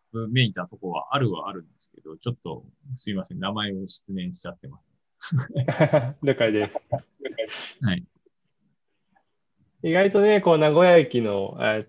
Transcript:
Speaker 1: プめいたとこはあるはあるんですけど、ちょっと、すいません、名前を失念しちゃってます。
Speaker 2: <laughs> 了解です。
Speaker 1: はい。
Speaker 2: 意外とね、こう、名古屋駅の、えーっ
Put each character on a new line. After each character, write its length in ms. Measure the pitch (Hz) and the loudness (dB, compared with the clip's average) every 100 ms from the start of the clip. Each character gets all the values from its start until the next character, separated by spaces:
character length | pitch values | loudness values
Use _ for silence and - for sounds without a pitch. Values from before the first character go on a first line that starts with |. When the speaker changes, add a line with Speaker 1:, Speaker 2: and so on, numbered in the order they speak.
| _ | _
Speaker 1:
プ 160 | 113 113 | -10 -4
め 140 | 127 | 0
い 100 | 113 | 0
た 140 | 92 90 | -2 -10
と 100 | - | -10
こ 140 | 92 | -8
は 240 | 80 - | -8 -4
あ 40 | 139 | -2
る 140 | 120 | -2
は 160 | 82 85 | -2 -8
あ 40 | |
る 100 | 95 | -12
ん 40 | 78 | -16
で 40 | - | -20
す 120 | - | -20
け 60 | _ | _
ど、 160 | 78 80 | -20 -12
ち 120 | 120 | -10
ょ 40 | |
っ 40 | 123 | -10
と、 220 | 87 - - _ 143 127 | -10 -14 -16 _ -18 -14
す 140 | 110 | -10
い 40 | |
ま 100 | 98 | -10
せ 100 | 92 | -10
ん、 40 | 90 | -8
名 140 | 98 | -8
前 200 | 107 104 | -6 -6
を 140 | 95 95 | -8 -10
失 260 | - - | -12 -10
念 200 | 95 90 | -10 -10
し 80 | 87 | -12
ち 80 | 87 | -14
ゃ 40 | |
っ 60 | 87 | -16
て 100 | 139 | -18
ま 100 | - | -20
す。 60 | _ _ _ _ | _ _ _ _
Speaker 2:
<laughs> 1040 | - 139 - - 127 - 151 151 123 - | -6 -4 -4 -6 -4 0 2 2 0 -4
了 120 | 143 | -2
解 180 | 131 113 | 0 0
で 160 | 107 104 | 0 -2
す。 100 | - - 123 - - 139 - 113 - - - | -6 -8 -10 -10 -14 -12 -8 -10 -10 -14 -6
Speaker 1:
は 120 | 113 | -4
い。 100 | 90 90 _ _ _ _ _ _ _ _ _ _ _ _ _ _ _ _ _ | -4 -6 _ _ _ _ _ _ _ _ _ _ _ _ _ _ _ _ _
Speaker 2:
意 100 | 165 | 0
外 180 | 175 196 | 2 4
と 100 | 202 | 4
ね、 200 | 208 208 | 4 4
こ 140 | 185 | 6
う、 40 | 160 | 6
名 140 | 151 | 6
古 120 | 151 | 6
屋 120 | 180 175 | 8 8
駅 240 | 143 123 | 6 0
の、 360 | 110 101 98 - | 0 -2 -4 -2
え 200 | 117 | 0
ー 40 | |
っ 40 | 110 | 0